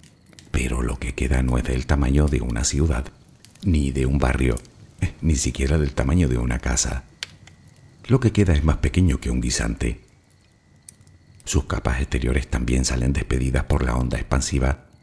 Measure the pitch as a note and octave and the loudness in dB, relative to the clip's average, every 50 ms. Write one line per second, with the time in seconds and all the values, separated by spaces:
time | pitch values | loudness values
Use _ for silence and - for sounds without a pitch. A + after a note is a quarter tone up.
0 | - - _ _ _ - - - - - - B1 B1 B1 A#1+ A#1+ A#1+ A#1+ B1 - | -20 -20 _ _ _ -20 -20 -20 -10 -6 -4 -2 -2 -2 -2 -2 -2 -4 -4 -6
1 | - B1 - - C2 B1+ C2 B1+ B1+ B1 B1 B1 B1 - B1+ B1+ B1+ - C#2+ C#2 | -6 -6 -4 -2 -2 0 2 2 2 2 0 0 0 -2 -2 -2 -2 0 0 2
2 | C#2 B1 C2+ D2 D2+ C#2+ C#2 - - A#1+ A1+ A1+ A#1 - - C#2 D#2 D#2+ B1+ B1 | 2 2 4 4 4 2 2 0 -2 -2 -4 -4 -2 -2 0 0 2 2 0 -2
3 | - - - - - - - - - - - - - G2 D#2+ D2+ C#2 C2+ C2 C2 | -4 -8 -12 -20 -20 -20 -20 -20 -20 -20 -16 -6 -2 0 2 2 2 0 0 0
4 | C2 C2 C#2 C#2+ C2 B1+ B1+ B1+ B1+ B1 A1+ A1 - - - - - - - - | 0 0 2 2 2 2 2 2 0 0 0 -2 -6 -12 -20 -20 -20 -20 -8 -6
5 | - - - - - D#2+ D2+ C#2+ - B1+ B1 - C2+ C2+ D#2 D#2+ D2 C#2 - - | -6 -6 -4 -2 -2 0 0 0 0 -2 -2 -2 0 0 2 2 0 0 -2 -2
6 | - C2+ D2+ F2+ E2+ C2 B1 A#1 A#1+ B1 A#1+ A#1+ - B1 B1 - - - A#1 A#1+ | -2 0 2 2 2 2 0 0 -2 -2 -4 -4 -2 -2 -2 -2 -2 -4 -6 -8
7 | - - - _ - - - - - - - - - - - - - - - - | -10 -12 -16 _ -18 -18 -18 -20 -20 -20 -20 -20 -20 -20 -20 -20 -20 -20 -20 -10
8 | - - B2 C3 B2+ G#2+ - G2+ G#2 F2+ E2 C#2+ D2 D#2+ - - - C2+ - F2+ | -2 0 2 2 2 2 2 2 4 4 4 4 4 2 2 2 0 0 2 2
9 | F#2 E2+ C2+ - - A#1+ A#1+ B1 A#1+ A#1+ - - A1+ A1+ A1+ - B1+ A#1+ A1+ - | 2 2 2 0 -2 -2 -2 -2 -2 -2 -2 -2 -2 -4 -4 -2 -4 -4 -4 -6
10 | - _ _ _ _ _ _ _ _ _ _ _ _ _ _ _ _ - - _ | -12 _ _ _ _ _ _ _ _ _ _ _ _ _ _ _ _ -20 -20 _
11 | - - - - _ - - - - - - - - - - - - - B1 B1+ | -20 -20 -20 -20 _ -20 -20 -16 -6 -2 0 0 0 0 -2 -2 -2 -2 -2 -2
12 | C2 - - A#1+ A1+ A#1+ C2 C2 B1+ - - - - A#1+ B1 B1+ B1+ - B1 A#1+ | -2 -2 -2 -2 0 0 0 -2 -2 -2 -4 -4 -2 0 2 2 2 0 0 0
13 | B1 C2 C2+ C2 B1+ - - B1+ B1+ C2 B1+ C2 - - - C2+ C2 B1 A#1 B1+ | 0 0 0 0 -2 -2 0 0 0 0 0 0 0 0 0 0 0 0 0 0
14 | B1 A#1+ G#1+ - - - - C2 C2 - D2 C2+ B1+ C2 C2+ - - - - - | 0 0 -2 -4 -2 -2 0 0 0 0 0 0 0 0 -2 -2 -6 -16 -20 -10